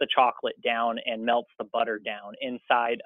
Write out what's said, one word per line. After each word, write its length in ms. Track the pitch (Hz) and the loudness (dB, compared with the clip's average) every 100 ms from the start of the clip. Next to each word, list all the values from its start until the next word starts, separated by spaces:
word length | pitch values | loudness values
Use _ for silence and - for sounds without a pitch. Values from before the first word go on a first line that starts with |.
the 60 | 139 | 0
chocolate 520 | - 120 - 120 - | 4 4 2 -4 -2
down 360 | 123 117 117 117 123 | -2 0 0 -2 -4
and 180 | 113 | -2
melts 280 | 113 120 117 - | 2 0 0 -10
the 60 | |
butter 360 | 107 117 117 107 | -4 -2 -2 -2
down 340 | 107 104 101 - | -6 -10 -12 -10
inside 600 | 131 123 - 123 120 120 | -8 -6 0 2 2 -2